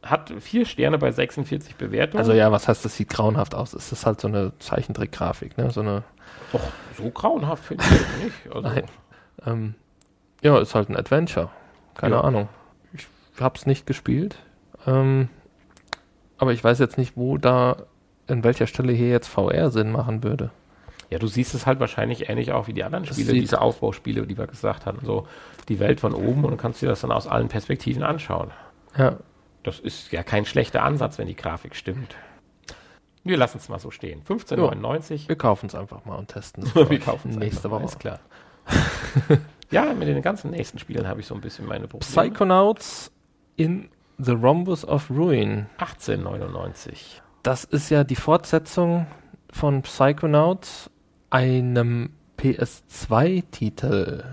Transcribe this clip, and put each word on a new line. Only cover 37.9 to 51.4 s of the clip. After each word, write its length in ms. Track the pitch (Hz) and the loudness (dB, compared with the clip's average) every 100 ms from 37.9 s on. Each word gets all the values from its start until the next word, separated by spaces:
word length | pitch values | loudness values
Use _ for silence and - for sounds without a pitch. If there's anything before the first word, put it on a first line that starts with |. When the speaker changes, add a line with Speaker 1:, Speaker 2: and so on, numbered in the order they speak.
Speaker 1:
ist 60 | - | -8
klar. 200 | - - _ - - _ - | -10 -12 _ -20 -20 _ -2
Speaker 2:
<laughs> 720 | - - - - - - 147 - - - | 0 0 -4 -2 -2 4 2 2 -20 0
Speaker 1:
Ja, 200 | 165 294 | 2 2
mit 120 | - 151 | 0 -2
den 160 | 139 | 0
ganzen 300 | 135 208 147 | 0 -2 -6
nächsten 260 | 175 - 117 | -8 -8 -10
Spielen 300 | - 120 98 | -8 -6 -4
habe 100 | 95 | -6
ich 80 | 104 | -8
so 80 | |
ein 60 | 110 | -12
bisschen 260 | - - 110 | -12 -12 -10
meine 220 | 104 110 | -8 -10
Probleme. 200 | 107 - | -10 -2
Speaker 2:
Psychonauts 1000 | - - 214 196 185 202 220 - - - _ _ _ _ - | 2 2 4 4 6 6 2 -6 -12 -14 _ _ _ _ -2
in 320 | 160 185 - _ _ _ | 0 0 -6 _ _ _
the 140 | 127 | 0
Rhombus 560 | 120 120 160 180 165 - | 4 6 4 2 -4 0
of 240 | 147 - | -2 0
Ruin. 560 | 131 175 131 104 107 104 - | 0 2 4 2 -2 -6 -8
Speaker 1:
Achtzehnneunundneunzig. 1400 | - - - 50 92 50 65 50 50 - - - - - _ _ | -10 -8 -4 -4 -4 -8 -8 -8 -10 -12 -16 -18 -20 -20 _ _
Speaker 2:
Das 220 | 117 127 | -2 -2
ist 260 | - 151 147 | 0 -2 2
ja 140 | 151 | 2
die 100 | 139 | 4
Fortsetzung 960 | 127 - 165 - 160 156 - 175 170 160 - - - _ | 0 4 2 4 0 0 0 2 2 -2 -8 -20 -20 _
von 320 | - 151 139 | -2 0 0
Psychonauts, 1080 | 135 - 139 147 160 147 160 185 - - - _ _ _ _ | -2 2 2 4 2 4 4 2 -6 -18 -18 _ _ _ _
einem 800 | 131 | 2